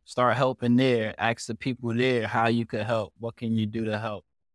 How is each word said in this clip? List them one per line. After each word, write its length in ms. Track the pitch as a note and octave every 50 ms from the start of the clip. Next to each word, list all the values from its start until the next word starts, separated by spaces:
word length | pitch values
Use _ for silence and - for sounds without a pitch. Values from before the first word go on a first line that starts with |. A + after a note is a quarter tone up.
| _
start 320 | - - B2 B2 A#2+ A2+
helping 400 | B2+ C3+ C3 B2 - A#2+ A#2+ A#2+
there, 400 | B2 C3+ C3 B2 A2+ A2 G#2+ - -
ask 300 | G2+ A#2 - - - -
the 80 | A2+
people 380 | - - C3+ B2 - B2+ A#2 A2+
there 340 | A#2 B2+ C3 B2 A#2 A2 G#2
how 200 | A#2 A#2 A#2 A#2
you 180 | A#2 A#2 A#2
could 180 | - - G#2+ G#2+
help, 300 | A2+ A#2 A2 G2+ - _ -
what 200 | A2+ A2+ - -
can 160 | A#2+ A2+ A2+
you 120 | A2 A2
do 200 | G#2 G#2+ A2+ A2
to 120 | G#2+ G#2+ G#2
help? 280 | A2+ A2 G#2 F#2 - _ _ _ _ _